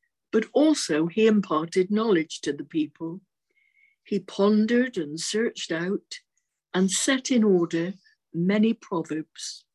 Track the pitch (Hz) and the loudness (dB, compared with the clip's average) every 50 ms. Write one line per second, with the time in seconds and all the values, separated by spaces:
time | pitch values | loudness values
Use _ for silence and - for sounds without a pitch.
0 | _ _ _ _ _ _ - 220 220 - - 269 294 311 302 - - - 160 151 | _ _ _ _ _ _ -2 -2 -2 0 2 4 4 4 4 2 0 -2 0 0
1 | 160 170 165 220 220 220 214 208 190 - 165 151 160 165 - 190 185 190 208 214 | 0 0 2 2 4 4 4 4 2 0 -2 -2 -2 -2 0 -2 0 0 0 0
2 | 220 233 202 165 156 - - - - 165 143 143 147 139 - 160 147 143 - - | 2 2 2 2 0 -2 -6 -8 -6 -6 -6 -6 -8 -6 -4 -4 -4 -4 -6 -10
3 | 165 165 165 190 - _ _ _ _ _ _ _ _ _ _ _ _ _ _ _ | -12 -10 -10 -12 -16 _ _ _ _ _ _ _ _ _ _ _ _ _ _ _
4 | _ - 214 196 190 - - - 196 202 214 214 214 220 240 240 254 254 247 190 | _ -6 -4 -4 -4 -6 -2 0 2 4 4 4 2 2 2 2 0 0 -2 -6
5 | 156 147 147 165 - - - 214 233 240 - - - - 170 160 170 185 202 - | -8 -8 -8 -8 -6 -4 -4 -2 -2 -4 -4 -8 -8 -6 -6 -4 -4 -4 -4 -6
6 | - _ - - - _ _ _ _ _ _ _ _ _ - 180 190 190 185 - | -8 _ -20 -20 -20 _ _ _ _ _ _ _ _ _ -2 0 0 0 0 0
7 | - - 269 262 262 - 269 240 220 214 190 180 170 165 - 165 165 180 196 - | 0 0 0 0 0 0 2 2 4 4 4 4 2 0 -2 -2 -4 -4 -6 -10
8 | _ _ _ _ _ _ - 165 170 185 202 214 214 220 226 - - - 202 165 | _ _ _ _ _ _ -6 -2 0 0 2 2 2 2 0 -2 -6 -8 -6 -6
9 | 160 - 156 156 160 - _ - - - - - - _ _ | -6 -6 -8 -8 -8 -10 _ -16 -14 -14 -14 -16 -20 _ _